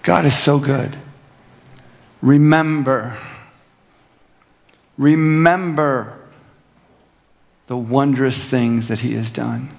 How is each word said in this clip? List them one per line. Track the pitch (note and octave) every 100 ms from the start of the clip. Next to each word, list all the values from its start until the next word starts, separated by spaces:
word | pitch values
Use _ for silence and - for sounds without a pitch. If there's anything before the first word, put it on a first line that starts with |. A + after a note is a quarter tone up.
God | - F3
is | D3+
so | - - C#3+
good. | B2+ C#3 A2+ - - - _ _ _ - - - - - _ _
Remember, | C3 D3 D3+ D#3 D#3 D#3 C3+ C3 A#2 A2 - - - _ _ _ _ _ _ _ _ _ _ _ _ _ _ -
remember | C#3+ D#3 D#3 D#3 E3 F3+ F3+ D3+ D3 B2+ A2 - - - _ _ _ _ _ _ _ _ _ _ _ _ _
the | B2
wondrous | A2+ C3 C#3+ C3 C3 C3 -
things | B2+ A#2+ A#2 A2+
that | A2+
he | A#2+ A2+
has | A2+
done. | - A#2 A#2 C3+